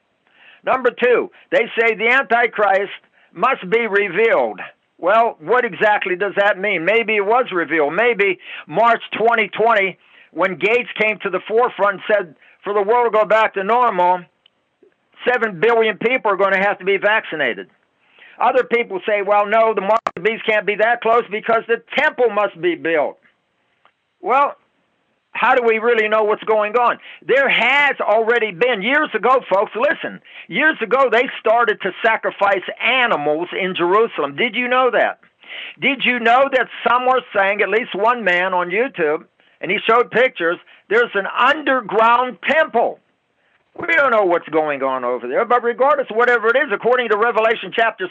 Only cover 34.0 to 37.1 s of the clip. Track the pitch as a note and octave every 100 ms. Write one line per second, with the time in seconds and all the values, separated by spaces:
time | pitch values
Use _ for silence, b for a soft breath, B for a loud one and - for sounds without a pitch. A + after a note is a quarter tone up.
34 | A3+ - C#3+ C#3+ A#3 G#3+ B3 B3+ B3+ G#3+
35 | A2+ - _ _ B B B B A3 C#4
36 | A#3 B3 A3+ B3 C4+ B3+ A3+ - A#3 A#3+
37 | B3+